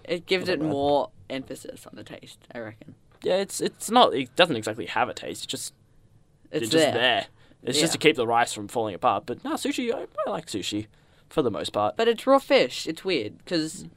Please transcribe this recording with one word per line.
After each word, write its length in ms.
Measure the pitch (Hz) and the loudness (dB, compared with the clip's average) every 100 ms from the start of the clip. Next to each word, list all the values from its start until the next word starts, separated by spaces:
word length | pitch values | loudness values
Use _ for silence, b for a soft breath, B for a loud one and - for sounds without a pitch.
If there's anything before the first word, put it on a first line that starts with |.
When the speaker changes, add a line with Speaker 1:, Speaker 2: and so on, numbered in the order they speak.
Speaker 1:
It 220 | - 175 - | -8 -6 -2
gives 220 | 185 185 | -2 0
Speaker 2:
not 60 | 156 | -2
Speaker 1:
it 40 | |
Speaker 2:
bad. 100 | 156 | 0
Speaker 1:
more 400 | 143 143 143 - - - | 0 2 2 0 -8 -10
emphasis 560 | 131 131 131 - - - | -10 -10 -14 -14 -18 -18
on 60 | 120 | -18
the 80 | |
taste, 360 | 107 - - - - | -16 -18 -18 -20 -16
I 60 | 120 | -14
reckon. 360 | 110 107 - - _ _ | -14 -14 -20 -20 _ _
Speaker 2:
Yeah, 140 | - 185 | 0 0
it's, 240 | 196 - | 0 -4
it's 280 | 175 - - | -6 -6 2
not, 240 | 247 185 | 6 6
it 220 | 123 131 - | 4 0 4
doesn't 200 | 175 113 | 4 2
exactly 280 | 107 110 87 | -4 -6 -4
have 200 | 113 120 | -2 -2
a 40 | |
taste. 300 | - - - - | -4 -10 -10 -8
It 20 | |
just, 260 | 127 - - _ _ _ _ _ _ - | -8 -10 -14 _ _ _ _ _ _ -8
Speaker 1:
It's 120 | 151 | -4
Speaker 2:
it's 80 | 117 | 2
just 140 | 160 143 | 4 4
Speaker 1:
there. 80 | |
Speaker 2:
there. 320 | 113 123 104 - b b b | 4 2 2 -2 b b b
It's 160 | 120 143 | -4 0
just 120 | 165 | 2
Speaker 1:
Yeah. 20 | |
Speaker 2:
to 40 | - | 4
keep 180 | 156 151 | 4 4
the 120 | 113 | 2
rice 260 | 117 120 | 2 2
from 140 | 107 101 | -2 -6
falling 260 | 120 107 87 | -2 -2 0
apart. 300 | 123 101 - | 0 0 -2
But 180 | 110 | -8
no, 100 | 269 311 | -6 -4
sushi, 380 | 269 277 233 | -4 -4 -4
I, 120 | - 359 - 571 | -4 -6 -6 -4
I 40 | |
like 160 | 190 - | -6 -6
sushi 420 | 98 - 104 104 b b b b | -8 -6 -6 -8 b b b b
for 140 | 165 | -2
the 80 | 123 | 0
most 220 | 82 - | 0 -4
part. 240 | 107 104 - | 0 0 2
Speaker 1:
But 100 | 226 | 0
it's 180 | 226 269 | 2 4
raw 100 | 269 | 4
fish. 460 | - 262 127 - - | 6 4 4 -2 -8
It's 160 | 160 | -6
weird, 400 | 190 156 107 - - | -2 -2 -2 -10 -4
'cause 380 | 170 160 - | -2 -2 -8
Speaker 2:
Mm. 60 | 165 | -16